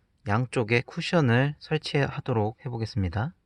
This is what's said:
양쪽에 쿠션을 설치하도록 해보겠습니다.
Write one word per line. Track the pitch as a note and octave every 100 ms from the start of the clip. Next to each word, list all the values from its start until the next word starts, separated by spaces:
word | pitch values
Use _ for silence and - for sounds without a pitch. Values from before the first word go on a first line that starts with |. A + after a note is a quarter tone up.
| _ _ G2+
양쪽에 | A2 B2+ C3+ G#2+ A#2+
쿠션을 | - F3 - F3 B2+ A#2+ D3 -
설치하도록 | - D#3 - D3 C3+ C#3 - A2+ G#2+ -
해보겠습니다. | B2+ A#2 A2 G#2 F2+ G2 D3+ -